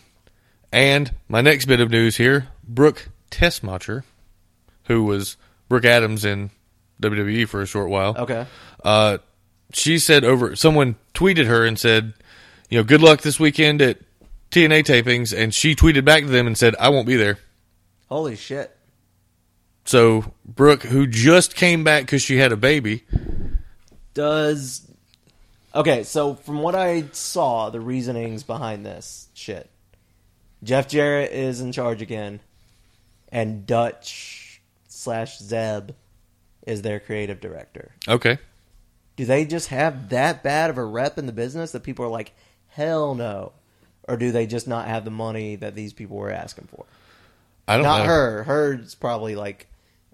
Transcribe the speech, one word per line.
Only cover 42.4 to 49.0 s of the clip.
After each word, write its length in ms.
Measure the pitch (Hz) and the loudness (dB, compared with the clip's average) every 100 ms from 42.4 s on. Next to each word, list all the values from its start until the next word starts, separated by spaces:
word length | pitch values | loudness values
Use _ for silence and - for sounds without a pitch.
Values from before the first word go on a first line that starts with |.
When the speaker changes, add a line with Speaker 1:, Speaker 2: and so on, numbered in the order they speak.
| _ _ _ | _ _ _
Speaker 2:
"Hell 480 | - 156 160 147 127 | -8 -4 -2 -4 -4
no"? 380 | 117 101 92 - _ _ _ _ - | -8 -10 -12 -18 _ _ _ _ -8
Or 100 | 117 | -4
do 140 | 123 | -2
they 160 | 117 110 | -2 -4
just 200 | 117 127 | -6 -6
not 200 | 117 110 | -8 -6
have 180 | 113 110 | -8 -8
the 60 | |
money 440 | 110 113 110 107 104 | -10 -8 -8 -10 -12
that 180 | 107 101 | -12 -12
these 180 | 104 | -14
people 240 | - 104 101 | -16 -16 -12
were 140 | 101 | -10
asking 360 | 95 82 - - | -10 -12 -18 -20
for? 160 | - - _ _ _ _ _ _ _ - | -20 -20 _ _ _ _ _ _ _ -2
Speaker 1:
I 80 | 110 | 0
don't 80 | |
Speaker 2:
Not 160 | 135 151 | 2 2
Speaker 1:
know. 60 | - | 2
Speaker 2:
her. 380 | 160 127 107 | 2 0 -4
Her's 500 | 110 147 147 131 113 | -4 -2 -2 -4 -10
probably 400 | - | -10